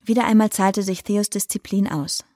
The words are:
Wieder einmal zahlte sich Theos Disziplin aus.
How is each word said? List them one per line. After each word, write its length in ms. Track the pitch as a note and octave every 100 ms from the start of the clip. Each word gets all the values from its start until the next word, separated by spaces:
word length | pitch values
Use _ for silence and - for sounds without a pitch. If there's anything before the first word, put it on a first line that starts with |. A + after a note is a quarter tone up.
| -
Wieder 200 | A3+ A#3
einmal 240 | G#3+ G#3+
zahlte 320 | - F#3+ G3
sich 200 | G3 F#3
Theos 280 | - G3+ G#3
Disziplin 580 | G3+ - G#3 - G3 G3
aus. 360 | D#3 C#3 - -